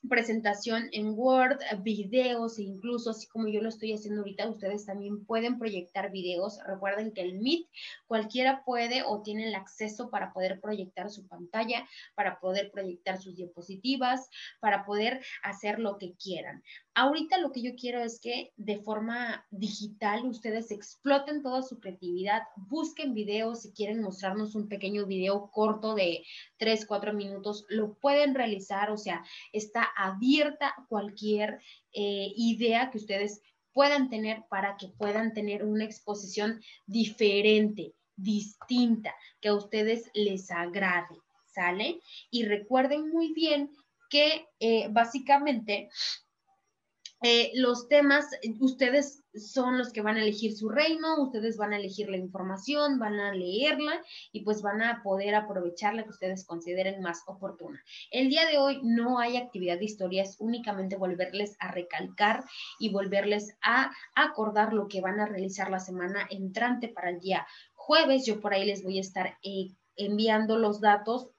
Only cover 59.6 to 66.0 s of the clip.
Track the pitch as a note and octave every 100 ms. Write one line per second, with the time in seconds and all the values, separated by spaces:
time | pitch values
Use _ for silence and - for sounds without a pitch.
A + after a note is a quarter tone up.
59.6 | F3+ F3 G#3 G#3+ F#3 F#3 G3 - A3 A#3+
60.6 | A3+ G3 F#3+ G3 F#3 E3+ F3+ G3 G#3 G#3
61.6 | F#3 F3+ F3 D#3+ F#3 - G#3 A#3 C4+ -
62.6 | - - G#3+ F#3+ G3 G3 G3+ G#3 G#3 -
63.6 | - A#3+ C4+ - - - D4 D4+ G#3+ G#3
64.6 | G#3+ G#3+ F#3+ F#3+ F#3 G3+ G#3+ G3 F#3+ F#3+
65.6 | F#3+ F#3 F#3 F3+